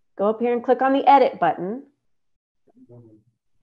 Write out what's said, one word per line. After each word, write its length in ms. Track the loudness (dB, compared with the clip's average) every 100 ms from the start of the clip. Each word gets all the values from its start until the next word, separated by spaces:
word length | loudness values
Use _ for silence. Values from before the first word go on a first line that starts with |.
| _ -6
Go 100 | -4
up 100 | -2
here 100 | -4
and 100 | -4
click 180 | -2 0
on 120 | 0
the 120 | 2 4
edit 320 | 4 4 0
button. 440 | -2 -2 -8 -10 -14 _ _ _ _ _ _ _ _ _ _ -20 -20 _ _ _ _ _